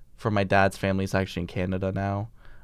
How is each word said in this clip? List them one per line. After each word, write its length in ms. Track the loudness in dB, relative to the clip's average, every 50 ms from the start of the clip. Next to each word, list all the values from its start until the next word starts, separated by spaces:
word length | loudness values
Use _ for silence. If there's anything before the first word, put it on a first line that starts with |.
| -20 -20 -12
from 180 | -6 -2 0 2
my 100 | 2 2
dad's 340 | 4 6 6 6 4 4
family 260 | 0 0 0 0 0 0
is 120 | 0 0
actually 260 | 0 0 -2 -2 -4
in 60 | -6
Canada 440 | -4 -4 -4 -2 -2 -2 -2 -2 -2
now. 380 | -2 -2 -2 -2 -2 -4 -4 -8 -12 -16 -20 -18 -18 -16